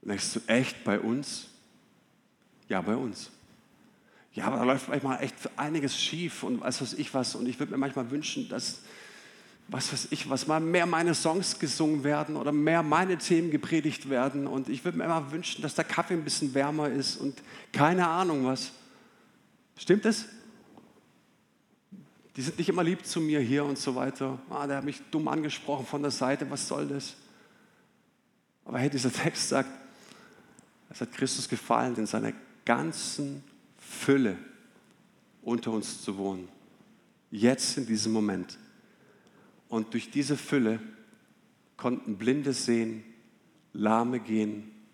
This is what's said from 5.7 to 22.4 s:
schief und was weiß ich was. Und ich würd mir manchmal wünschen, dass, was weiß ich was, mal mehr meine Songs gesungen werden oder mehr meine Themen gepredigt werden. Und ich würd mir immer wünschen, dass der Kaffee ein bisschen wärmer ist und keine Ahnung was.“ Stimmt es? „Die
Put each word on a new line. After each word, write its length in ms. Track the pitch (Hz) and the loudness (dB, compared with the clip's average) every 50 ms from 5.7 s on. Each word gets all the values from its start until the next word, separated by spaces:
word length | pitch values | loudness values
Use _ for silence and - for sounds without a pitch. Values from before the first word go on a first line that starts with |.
| 156 160 143 135 - - | 0 0 0 0 0 0
schief 440 | - - - 160 175 165 - - - | -2 -2 -2 -2 -4 -4 -4 -4 -2
und 180 | - 127 117 | -2 -2 0
was 180 | - - 123 - | 0 -2 -2 -2
weiß 140 | 139 117 139 | -4 -6 -4
ich 180 | - 147 - - | -6 -6 -2 -2
was. 180 | 135 127 123 - | -2 -2 -2 -2
Und 140 | 107 - 123 | -4 -4 -4
ich 120 | 123 - | -2 -4
würd 120 | 147 - | -4 -4
mir 60 | 98 127 | -2 -2
manchmal 340 | 139 139 135 139 127 117 | -2 0 -2 -4 -4 -2
wünschen, 360 | 131 151 151 - - - 120 - | -4 -4 -4 -4 -6 -6 -6 -6
dass, 320 | - 127 - - - - - - - - - - - - - - - - - - - - - - | -6 -6 -6 -6 -8 -8 -16 -20 -20 -18 -18 -20 -20 -20 -20 -20 -20 -20 -20 -20 -20 -20 -14 -8
was 240 | - 131 131 - | -6 -4 -2 -2
weiß 180 | - 139 - - | -2 -4 -4 -4
ich 180 | - 151 - - | -4 -6 -2 -2
was, 160 | 135 131 131 | -2 -2 0
mal 140 | 147 151 160 | 0 0 2
mehr 260 | 160 160 170 180 170 | 2 2 4 4 4
meine 300 | 170 170 160 170 175 160 | 4 2 2 4 2 2
Songs 420 | - - 165 160 190 185 - - - | 2 2 2 2 2 0 -2 -2 -2
gesungen 460 | - 147 - - 160 151 156 147 135 | -2 -4 0 2 2 2 2 2 2
werden 320 | 143 147 147 151 151 151 | 2 2 2 0 -2 -4
oder 160 | - 120 143 | -4 -2 0
mehr 320 | 147 151 147 160 160 170 170 | 2 4 4 6 6 4 4
meine 340 | 151 147 160 185 190 185 160 | 4 4 4 4 4 2 -2
Themen 320 | - - 180 165 170 175 | 2 4 4 4 4 4
gepredigt 580 | 151 147 - - 165 160 143 156 131 - - 139 | 0 0 0 2 0 2 2 2 -2 -2 -4 -2
werden. 380 | 135 123 127 139 135 143 139 | 2 2 2 2 0 -2 -4
Und 240 | 139 - 135 135 156 | -2 -2 -4 -2 -2
ich 160 | 139 120 - | -4 -4 -4
würd 100 | 180 170 | -4 -2
mir 100 | 170 - | 0 0
immer 260 | 165 170 165 147 135 | 2 0 0 0 -2
wünschen, 320 | 147 160 - - - - 123 | -6 -6 -6 -6 -6 -4 -6
dass 100 | 147 - | -4 -2
der 120 | - 160 | -2 -2
Kaffee 280 | - - - 170 - 185 | 0 0 0 0 0 0
ein 100 | 165 156 | -2 0
bisschen 300 | 131 - - 156 139 127 | -2 -2 0 -2 2 4
wärmer 360 | 139 139 143 147 156 151 143 | 4 2 4 2 2 0 2
ist 280 | 120 139 135 - - - | 0 0 0 -2 -2 -2
und 240 | - 139 135 - - - - - - - | -4 -4 -6 -6 -16 -18 -18 -18 -16 -6
keine 360 | - - 143 156 180 185 175 170 | 4 6 6 8 8 6 4 4
Ahnung 380 | 160 175 190 180 160 139 127 | 4 2 2 2 2 2 2
was.“ 280 | 127 131 131 - - - - - - - - - - _ _ - _ _ _ _ _ _ _ _ _ _ | 2 2 0 -2 -8 -12 -16 -20 -20 -20 -20 -20 -20 _ _ -20 _ _ _ _ _ _ _ _ _ _
Stimmt 300 | - - - - 208 - | -16 4 4 4 6 6
es? 220 | 214 220 - - - - - - - - - - - - - - - - - _ _ _ _ _ _ _ _ _ _ _ _ _ _ _ _ _ _ - - - - _ _ - - _ | 2 2 2 -2 -10 -16 -20 -20 -20 -20 -20 -20 -20 -20 -20 -20 -20 -20 -20 _ _ _ _ _ _ _ _ _ _ _ _ _ _ _ _ _ _ -20 -20 -20 -20 _ _ -20 -18 _
„Die 80 | - | -6